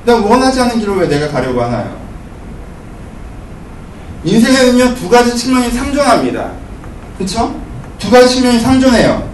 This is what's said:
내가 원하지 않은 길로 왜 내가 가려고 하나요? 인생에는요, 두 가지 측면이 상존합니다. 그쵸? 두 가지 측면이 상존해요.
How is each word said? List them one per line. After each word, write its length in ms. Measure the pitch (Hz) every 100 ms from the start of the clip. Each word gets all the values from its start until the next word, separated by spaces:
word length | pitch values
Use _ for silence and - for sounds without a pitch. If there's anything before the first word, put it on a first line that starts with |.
내가 140 | 233 233
원하지 400 | 208 254 262 254
않은 180 | 240 220
길로 140 | 202 190
왜 120 | 156
내가 200 | 143 147
가려고 340 | 131 131 120
하나요? 340 | 120 113 98 - - - - - - - - - - - - - - - - - - - - - - -
인생에는요, 720 | 156 220 262 269 247 247 254
두 140 | - 180
가지 260 | 240 240 240
측면이 340 | 254 254 240
상존합니다. 800 | 240 269 277 269 190 127 110 - - - - - - - -
그쵸? 360 | 190 226 254 302 - - - -
두 120 | 185
가지 240 | 247 254
측면이 260 | 254 247 233
상존해요. 640 | 233 262 262 220 143 - -